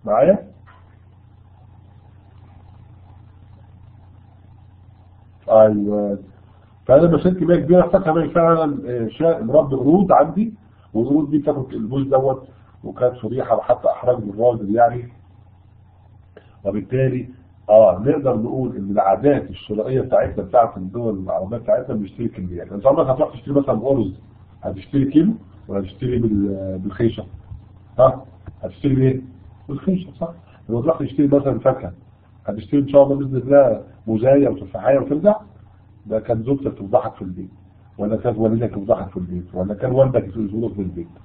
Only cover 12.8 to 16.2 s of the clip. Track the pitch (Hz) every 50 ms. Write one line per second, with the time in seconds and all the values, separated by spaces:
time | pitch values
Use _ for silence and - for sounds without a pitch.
12.8 | - - - - 123 123 123 - - 110 120 131 - - 113 104 - - 123 -
13.8 | - - - - - 123 120 117 107 101 98 104 117 123 117 110 104 98 104 117
14.8 | 120 117 120 120 120 - - - - _ _ _ _ _ _ _ _ _ _ _
15.8 | _ _ _ _ _ - - -